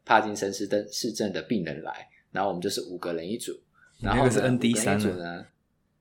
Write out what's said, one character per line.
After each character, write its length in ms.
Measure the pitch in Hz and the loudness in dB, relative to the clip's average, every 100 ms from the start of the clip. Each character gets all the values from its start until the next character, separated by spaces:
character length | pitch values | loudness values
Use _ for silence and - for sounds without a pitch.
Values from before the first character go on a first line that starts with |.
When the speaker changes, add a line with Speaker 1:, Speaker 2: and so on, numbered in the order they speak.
Speaker 1:
帕 160 | - 113 | 4 4
金 140 | 107 | 4
森 160 | 104 98 | -2 -4
氏 160 | 98 101 | -4 -2
症， 200 | 104 104 | -2 -2
氏 220 | - 123 | -4 -4
症 180 | 107 107 | -2 -2
的 120 | 90 | -4
病 200 | - 113 | -2 -2
人 200 | 80 71 | -2 -6
来， 260 | - - - _ _ | -10 -12 -16 _ _
然 120 | - | -2
后 60 | 98 | -2
我 60 | |
们 80 | 87 | -2
就 80 | 95 | -2
是 100 | - | -4
五 140 | - 90 | -6 -8
个 160 | 90 | -6
人 160 | 82 85 | -4 -4
一 80 | 117 | -6
组。 160 | - - _ _ - - | -6 -12 _ _ -20 -6
Speaker 2:
你 80 | 98 | 0
那 180 | 117 | 4
个 60 | 131 | 4
是 80 | 113 | 4
Speaker 1:
然 100 | 123 | 4
后 60 | |
呢， 0 | |
Speaker 2:
N 40 | 123 | 4
D 140 | 117 | 4
三 260 | 113 107 101 | 2 2 2
了。 0 | |
Speaker 1:
五 40 | |
个 60 | 104 | 2
人 100 | 90 | -2
一 0 | |
组 40 | |
呢， 240 | 85 87 107 _ _ _ _ _ | -6 -10 -14 _ _ _ _ _